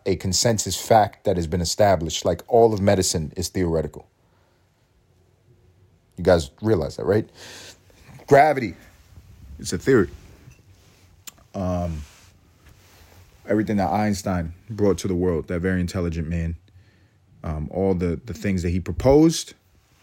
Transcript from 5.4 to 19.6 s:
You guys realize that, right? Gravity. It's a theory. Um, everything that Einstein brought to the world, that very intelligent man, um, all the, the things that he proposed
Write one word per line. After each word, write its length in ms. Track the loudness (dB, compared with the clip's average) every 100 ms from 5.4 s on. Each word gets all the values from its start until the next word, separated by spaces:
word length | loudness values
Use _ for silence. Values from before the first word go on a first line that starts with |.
| _ _ _ _ _ _ _ -2
You 60 |
guys 280 | 2 4 2 -4
realize 360 | 0 0 0 -4
that, 80 | 0
right? 240 | 0 0 -8 -20 -20 -20 -20 _ _ -20 -18 2
Gravity. 500 | 6 6 2 -4 -10 -20 -20 _ -20 -20 -20 -20 -14
It's 140 | -8
a 40 | -4
theory. 320 | 4 4 4 -4 -20 -20 -20 -20 _ _ _ _ _ _ -20 -20 _ -6
Um, 480 | -4 -2 -4 -6 -10 -18 -20 _ _ _ -20 -20 _ _ -20 -20 -20 _ -2
everything 300 | -2 0 0
that 140 | 0
Einstein 600 | 0 0 -2 -2 -2 -4 -10 -12
brought 280 | 0 2 2
to 80 | -2
the 80 | -2
world, 320 | 0 -2 -4
that 120 | -4
very 200 | -2 -2
intelligent 480 | -2 -4 -4 -4 -4
man, 280 | -4 -4 -8 _ _ _ _ _ _ _ _
um, 260 | -10 -8 -6
all 220 | -2 0
the, 260 | 0 -2 -4 -8
the 80 |
things 280 | -8 -4 -2
that 60 | -2
he 100 | -2
proposed 720 | -4 0 4 6 6 2 -6 -18